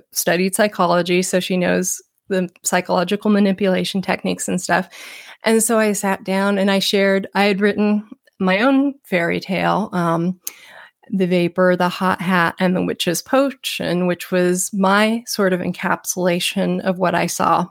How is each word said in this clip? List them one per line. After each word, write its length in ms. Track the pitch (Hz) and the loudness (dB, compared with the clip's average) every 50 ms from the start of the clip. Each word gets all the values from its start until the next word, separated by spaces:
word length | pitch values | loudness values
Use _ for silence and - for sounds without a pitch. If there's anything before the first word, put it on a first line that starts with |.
| - _ | -12 _
studied 420 | - - - 180 170 175 185 190 - | -8 -4 -2 0 0 2 0 0 2
psychology. 720 | - 208 208 208 - 180 170 175 175 170 180 175 180 185 | 2 0 0 2 2 2 2 2 2 2 2 0 0 0
So 160 | - - 180 | 0 0 -2
she 180 | 180 - 185 | -2 -2 -2
knows 420 | 180 175 180 180 180 180 - - - - _ _ _ _ - | 0 0 0 0 0 0 -2 -4 -8 -10 _ _ _ _ -4
the 200 | 190 185 180 175 - _ - | -2 -2 -2 -4 -6 _ -6
psychological 680 | - 190 180 180 - 180 185 175 180 208 202 - 214 | -2 -2 -2 0 0 0 0 0 0 -2 -2 0 2
manipulation 720 | 208 202 202 196 190 - 202 190 185 180 175 - - 196 | 2 4 4 2 2 2 0 0 0 0 -2 -2 -4 -4
techniques 460 | 180 - - - - 185 180 - - | -2 -2 -4 -2 -2 -4 -4 -4 -4
and 140 | - 185 180 | -4 -4 -4
stuff. 260 | - - 170 175 185 - - - - - - - - - - - - | -2 0 0 0 -2 -4 -10 -20 -18 -18 -18 -20 -20 -20 -14 -6 -2
And 200 | 220 226 226 220 | 0 2 2 2
so 160 | - 233 220 | 2 2 2
I 140 | 220 214 202 | 2 0 0
sat 300 | 196 - 196 190 - - | -2 -2 -2 -4 -4 -4
down 360 | 190 190 196 196 202 202 196 | -4 -2 0 0 0 0 2
and 100 | 190 202 | 2 2
I 80 | 196 | 2
shared, 500 | 196 196 - - 196 196 196 196 196 196 - - | 2 2 0 2 2 2 2 2 0 -2 -2 0
I 120 | 190 202 | 0 2
had 160 | 208 196 185 | 2 2 2
written 460 | 208 208 196 208 208 208 208 208 214 - - - _ _ _ - | 0 0 0 2 0 2 0 0 -2 -6 -16 -20 _ _ _ -4
my 200 | 190 185 185 202 | 0 0 2 2
own 340 | 233 277 269 269 277 285 269 _ _ | 2 2 2 2 2 0 -2 _ _
fairy 360 | - 196 175 170 170 180 175 | -4 -2 -2 0 0 -2 -4
tale, 500 | - - 190 170 175 170 170 180 202 - | -4 -4 -2 0 0 0 0 0 -2 -2
um, 480 | - 180 170 165 165 170 170 185 185 - - - - - - - - - - - _ _ _ - | -2 -2 0 0 0 0 0 -2 -4 -6 -10 -16 -16 -16 -18 -20 -20 -20 -20 -20 _ _ _ -6
The 160 | - 190 185 | -2 0 0
Vapor, 520 | 175 185 175 175 170 - 185 185 180 180 | 2 2 2 0 0 0 2 2 2 4
the 120 | 175 175 175 | 2 0 0
Hot 320 | - - 190 185 190 - | -2 -2 -2 -2 -2 -2
Hat, 340 | 175 180 185 175 170 - - - | 0 0 2 2 2 0 0 0
and 160 | 190 180 185 | 0 0 0
the 80 | 185 180 | 0 0
Witch's 400 | 170 151 - - 180 165 - - | -2 -4 -4 -2 -2 -2 -4 -2
Potion, 800 | - 269 262 277 269 262 - - - - - 175 160 170 180 180 | 0 2 2 2 0 -2 -6 -10 -8 -8 -6 -4 -2 -2 0 0
which 260 | 180 175 175 - - | -2 -2 -4 -4 -2
was 400 | 185 180 180 180 180 185 - - | 0 0 2 2 0 0 -2 -4
my 520 | - 190 190 190 196 208 214 220 226 233 240 | -2 0 2 4 4 4 4 2 0 -2 -4
sort 280 | - - - 196 185 185 | -6 -2 0 0 2 2
of 80 | 175 | 0
encapsulation 1200 | 180 175 175 - - 175 170 - - - - 190 180 185 175 180 - - - 196 185 180 180 185 | -2 -4 -6 -4 -2 -2 -2 -2 -4 -6 -4 -2 0 0 0 0 -2 -4 -2 -2 -2 -2 -2 -2
of 180 | - 196 180 180 | -2 -2 -2 0
what 160 | 185 170 170 | 0 0 0
I 100 | 170 175 | 0 -2
saw 420 | 180 - - - - 160 160 180 - | -2 -2 -2 0 2 2 2 0 -4